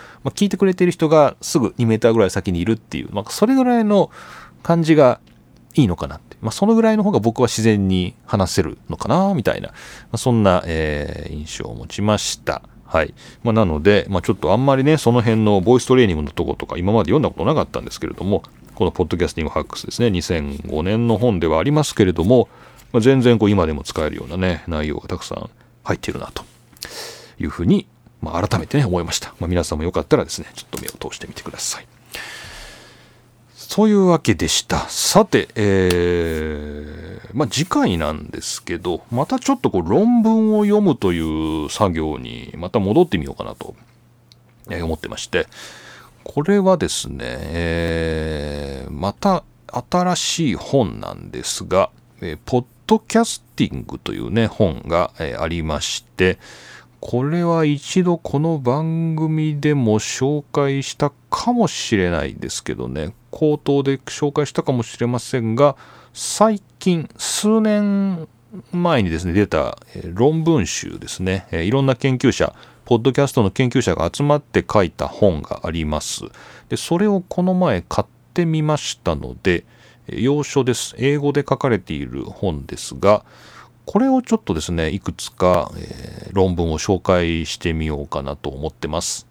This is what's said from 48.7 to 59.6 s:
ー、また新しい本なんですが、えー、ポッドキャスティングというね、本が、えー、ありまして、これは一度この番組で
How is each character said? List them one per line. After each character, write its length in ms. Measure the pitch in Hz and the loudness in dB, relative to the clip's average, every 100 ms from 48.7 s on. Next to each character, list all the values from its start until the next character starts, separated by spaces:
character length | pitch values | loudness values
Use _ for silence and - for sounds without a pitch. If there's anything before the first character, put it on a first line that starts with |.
| 67 67 | -10 -10
ー、 20 | |
ま 220 | 71 95 | -6 -6
た 320 | - 202 180 - _ - | -2 0 0 -4 _ -12
新 480 | 123 - 180 180 170 | -10 -2 0 0 -2
し 320 | - - 151 | -2 -2 -2
い 40 | 82 | -2
本 440 | - 139 92 53 | 0 0 0 -4
な 140 | 50 | -10
ん 180 | 50 50 | -12 -12
で 100 | 62 - | -10 -8
す 180 | - | -8
が、 280 | 87 92 92 _ _ _ | 0 2 2 _ _ _
え 140 | 90 | -10
ー、 60 | 76 - | -10 -2
ポ 120 | 123 | -2
ッ 80 | 123 _ - | -2 _ 0
ド 120 | 220 | 0
キ 200 | - 220 | 2 0
ャ 40 | |
ス 180 | 226 - _ - | 0 -4 _ -4
テ 140 | 107 | -4
ィ 40 | |
ン 120 | 67 57 | -4 -10
グ 120 | - | -10
と 120 | - | -8
い 80 | 50 | -8
う 120 | 58 | -2
ね、 160 | 107 110 | 0 0
本 360 | - 95 67 - | 2 0 0 -2
が、 260 | 85 87 - | 0 0 -4
え 200 | 78 58 | -8 -4
ー、 40 | |
あ 60 | 80 | -4
り 160 | 85 | -4
ま 160 | 78 76 | -4 -4
し 240 | - - | -6 -8
て、 360 | - - 92 87 - - - - - _ | -8 0 2 2 -8 -20 -20 -20 -20 _
こ 240 | - 120 | -6 -4
れ 200 | 139 175 | -2 0
は 220 | 170 165 156 | 0 2 0
一 380 | 143 - 185 | -2 -2 0
度 160 | 180 170 | 2 0
こ 180 | - 139 | -2 -2
の 220 | 165 156 | 0 0
番 560 | 120 139 160 165 165 156 | 0 0 0 -2 -2 -2
組 440 | 160 156 156 | 0 0 0
で 140 | 147 | 0